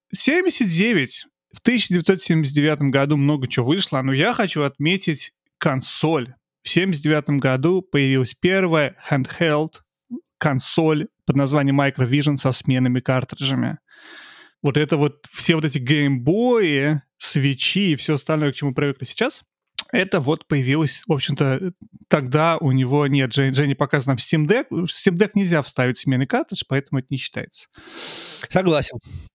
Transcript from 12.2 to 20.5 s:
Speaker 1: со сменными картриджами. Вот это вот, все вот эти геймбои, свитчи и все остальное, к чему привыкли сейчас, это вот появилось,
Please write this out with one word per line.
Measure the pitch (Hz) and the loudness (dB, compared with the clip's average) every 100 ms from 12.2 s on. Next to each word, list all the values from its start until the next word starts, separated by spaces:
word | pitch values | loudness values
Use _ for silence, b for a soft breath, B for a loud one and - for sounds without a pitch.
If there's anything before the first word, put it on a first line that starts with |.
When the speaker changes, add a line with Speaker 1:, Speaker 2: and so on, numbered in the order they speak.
| 147 139 | 2 0
Speaker 1:
со | 135 | 0
сменными | 123 - 127 127 127 | 0 2 2 2 0
картриджами. | - 127 123 - 135 131 117 - _ B B B B B B B | 0 -2 -2 -6 -4 -2 -2 -6 _ B B B B B B B
Вот | 143 147 | 0 0
это | 151 156 | 2 2
вот, | 147 - - | 0 -2 -16
все | - - | -8 0
вот | 160 | 2
эти | 151 135 | 2 -4
геймбои, | 123 151 143 135 123 202 247 233 185 139 143 151 - - | 0 2 4 2 0 2 2 2 2 2 0 -2 -4 -6
свитчи | - 147 139 131 - 185 202 | -2 0 0 0 -2 0 0
и | 143 | 0
все | - | 0
остальное, | 147 - 156 147 | -4 0 0 0
к | - | -2
чему | 143 | -4
привыкли | 127 143 135 | -2 -2 -4
сейчас, | 127 - 247 - _ _ _ - - | -10 -4 -4 -4 _ _ _ -8 -2
это | 240 190 180 | -2 0 0
вот | 131 165 | 0 -2
появилось, | - | -2